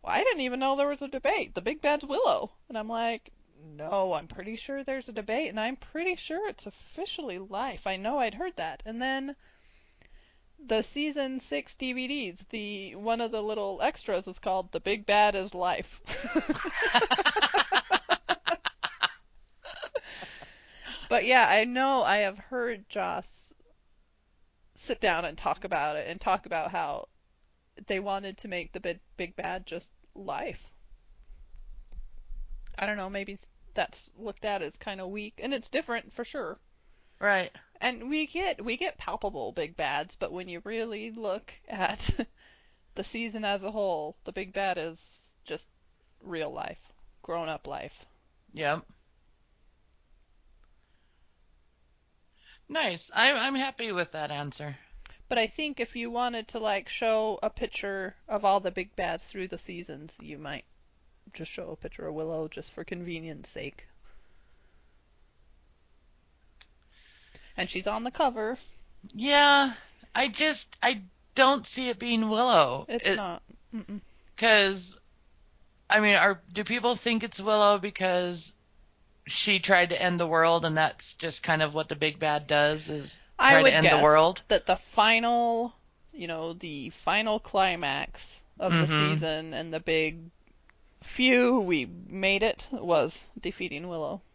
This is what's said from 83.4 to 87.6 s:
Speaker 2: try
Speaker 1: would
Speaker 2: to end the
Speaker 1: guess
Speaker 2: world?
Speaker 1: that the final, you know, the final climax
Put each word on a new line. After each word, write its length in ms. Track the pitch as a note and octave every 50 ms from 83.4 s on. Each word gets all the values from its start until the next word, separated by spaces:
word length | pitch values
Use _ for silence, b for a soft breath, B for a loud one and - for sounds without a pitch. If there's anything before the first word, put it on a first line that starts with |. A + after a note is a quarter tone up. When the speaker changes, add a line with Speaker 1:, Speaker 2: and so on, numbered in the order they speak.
| - C4
Speaker 2:
try 100 | C#4 -
Speaker 1:
would 60 | - C4
Speaker 2:
to 40 | -
end 100 | D#3+ D#3+
the 40 | F3
Speaker 1:
guess 120 | D#3 D3
Speaker 2:
world? 380 | C#3 D3+ D3+ D#3 D#3+ E3+ F#3 - - -
Speaker 1:
that 160 | G#3+ - -
the 100 | - F#3
final, 960 | - - - - - G#3 A3 A3+ A3+ A#3 A#3 A#3+ A#3 A#3+ A#3 A#3 A3+ A#3+ A#3 - _ _ - _ _ _ -
you 160 | - D4 F3 E3+
know, 240 | E3 D#3+ D#3+ E3+ E3+
the 360 | F3+ - E3+ D3+ C#3+ C3 E3
final 480 | - - - D3+ F3+ G#3 A3 A3 G#3+ G#3+
climax 1000 | - - - G3